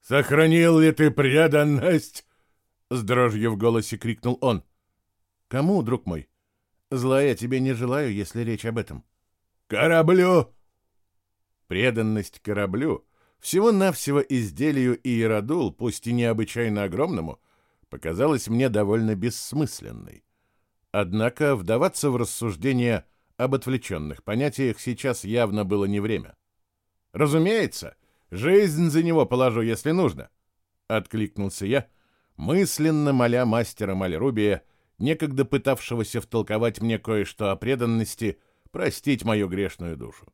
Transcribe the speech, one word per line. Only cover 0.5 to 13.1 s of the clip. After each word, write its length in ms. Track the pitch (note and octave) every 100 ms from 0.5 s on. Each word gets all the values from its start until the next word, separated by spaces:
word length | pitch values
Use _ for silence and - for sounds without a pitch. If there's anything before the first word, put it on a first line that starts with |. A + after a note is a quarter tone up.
| E3 E3+ D#3+
ли 140 | D#3+
ты 180 | D#3 D#3
преданность?» — 1160 | B2 C3+ C#3+ D#3+ D3 D3+ C#3+ D#3+ E3 - - _ _ _ _ _ _ _
с 120 | B2
дрожью 500 | G#2 B2 B2 G#2+ A2+
в 60 | G#2+
голосе 400 | A#2 A2+ A2 A2
крикнул 400 | A#2 A2 A#2+ B2
он. 240 | C3+ G#2 - _ _ _ _ _ _ _ _
«Кому, 340 | - D#3 G3
друг 240 | A2+ A#2+ -
мой? 240 | E2 C2+ _ _ _ _ _ _
Зла 300 | C3 B2+ C3
я 140 | C#3+
тебе 260 | A#2+ A#2+ C3
не 140 | C3
желаю, 380 | B2 B2 C3+ C#3+
если 260 | G2+ G2+ A#2
речь 240 | A#2 A2
об 140 | A2+ A2+
этом». 260 | G2+ C2+ - _ _ _ _ _ _
«Кораблю!» 880 | G#2 D3 E3 D#3+ F#3 F#3 F3+ C3 _ _ _ _ _ _ _ _ _ _ _ _
Преданность 760 | F2+ B2 A2+ A2 G#2+ G2 -
кораблю, 680 | - G#2 G2+ G2 D#3 A2+ _